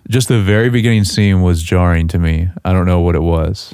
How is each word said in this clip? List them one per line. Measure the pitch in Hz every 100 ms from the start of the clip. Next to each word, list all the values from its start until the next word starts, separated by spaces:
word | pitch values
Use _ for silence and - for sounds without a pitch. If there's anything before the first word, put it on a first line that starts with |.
| -
just | 120 123
the | 120
very | 98 104 123
beginning | 120 117 110
scene | 95 - 101 95
was | 90 80
jarring | 82 90 90 82 82
to | 85
me. | 82 80 87 -
I | 92
don't | 92 90
know | 90
what | 85
it | 85
was. | 82 82 78 98 -